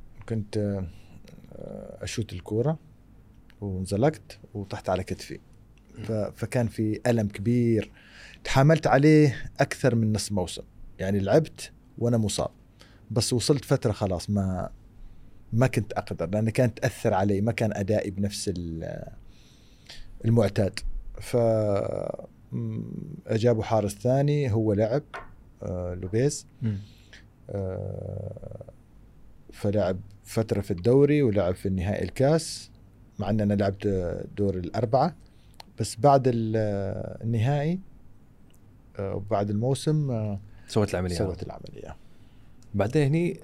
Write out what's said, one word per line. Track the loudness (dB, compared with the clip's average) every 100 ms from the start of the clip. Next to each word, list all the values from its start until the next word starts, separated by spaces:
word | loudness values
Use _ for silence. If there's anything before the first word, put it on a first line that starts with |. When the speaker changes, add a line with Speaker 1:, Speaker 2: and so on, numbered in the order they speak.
| -14 -16 -6
Speaker 1:
كنت، | -6 -4 -2
آه، | -2 -2 -6 -10 -20 -20 -20 -20 -20 -16 -14 -14 -14 -12
أشوت | -8 -6 -6
الكورة | -8 -4 0 0 -2 -8 -20 -20 -20 -20 -20 -20 -12
وانزلقت | -8 -6 -2 2 2 0 -12 -20 -14
وطحت | -12 -10 -8 -2
على | -2
كتفي. | -2 -8 -10 -16 -18 -20 -20 -20 -20 -14
ف-، | -6
فكان | -4 -4 -6 -4 0 -2
في | 0 -2 0 2
ألم | 2 2
كبير. | -2 0 4 4 2 0 -10 -20 -20 -20 -14
تحاملت | 0 6 6 6 6
عليه | 6 8 8 6 2 -8 -2
أكثر | -2 2 2
من | 4 2
نص | 0 -2
موسم. | -4 -4 -6 -14 -16 -18 -8
يعني | -2 0
لعبت | 4 4 4 -8 -18 -18 -18 -4
وأنا | 0 2
مصاب. | 0 -2 -6 -8 -20 -20 -20 -20 -4
بس | -2 0
وصلت | 0 2 2
فترة | 2 0 2
خلاص | 0 0 -2 0
ما، | 0 0 -2 -6 -12 -20 -20 -18 -18 -20 -20 -4
ما | 2 2
كنت | 2 -2
أقدر، | -6 -6 -4 -2
لأن | 0 0
كانت | 2 2 2
تأثر | -4 0 0
علي، | 2 2 2
ما | 0
كان | 0 -2
أدائي | -2 0 0 0
بنفس | -4 -4 -4 -6 -6
ال-، | -6 -8 -8 -10 -12 -16 -20 -20 -20 -20 -20 -20 -20 -16 -14 -4
المعتاد. | 2 4 4 2 -2 -2 -6 -6 -8 -12
ف-، | -2 2 4 4 2 0 -2 -4 -6 -8 -12 -20 -10
م-، | -6 -6 -6 -8 -10 -12 -12 -2
أجابوا | 2 4 4
حارس | 2 2 2
ثاني، | 0 2 4 4 2 2
هو | 2 2
لعب، | 2 2 0 -2 -14 -14 -20 -20 -12
آه، | -6 -4 -4
لوبيز. | -6 -2 2 2 0 -12 -6
Speaker 2:
مم. | -4 -4 -8 -20 -20 -20 -20 -20 -10
Speaker 1:
آه، | -6 -6 -6 -8 -8 -8 -8 -10 -12 -14 -14 -18 -20 -20 -20 -20 -20 -20 -20 -20
فلعب | -6 -2 0 0 -2 -8 -18
فترة | -8 -4 -2 -2
في | -2
الدوري | -2 4 6 6 4
ولعب | 2 2 2
في | 0 -2
النهائي | -2 -2 -2
الكاس، | -4 2 4 4 0 -12 -14 -20 -20 -20 -20 -8
مع | -2
أن | 2
أنا | 2
لعبت | 2 0 0 0 0 -2 -4 -8 -2
دور | 0
الأربعة. | 0 -4 -2 2 4 2 0 -20 -20 -20 -20 -18 -6
بس | -6 2
بعد | 6 6 6
ال-، | 2 2 2 0 0 -4 -6 -8 -6
النهائي، | -2 0 2 2 0 -2 -6 -20 -20 -20 -20 -20 -20 -20 -20 -20 -20 -8
آه، | -6
وبعد | -4 -2 0 2
الموسم، | 0 0 0 2 2 2
آه، | -2 -2 -4 -8 -20 -2
Speaker 2:
سويت | 0 2
العملية. | 0 -2
Speaker 1:
سويت | 0 -2 -2
العملية. | -8 -12 -14 -14 -16 -16 -18 -20 -20 -20 -20 -20 -8
Speaker 2:
بعدين | -2 0 2
هني | 2 2 0 -4